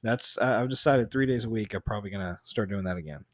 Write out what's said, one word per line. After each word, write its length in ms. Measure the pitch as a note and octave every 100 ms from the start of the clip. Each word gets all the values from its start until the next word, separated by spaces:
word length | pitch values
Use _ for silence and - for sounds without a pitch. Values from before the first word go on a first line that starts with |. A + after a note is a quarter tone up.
that's, 340 | A2 A#2+ - -
I, 220 | B2 A2+
I've 60 | B2+
decided 400 | C3+ D3+ C3+ A2+
three 160 | C3 C3+
days 180 | B2 A2+
a 40 |
week, 220 | A2 G#2
I'm 80 | G2
probably 280 | - G#2 G2+
gonna 280 | G2 F2+ F2+
start 240 | - - G2
doing 140 | G2
that 120 | F#2 F2+
again. 260 | D#2 D2 -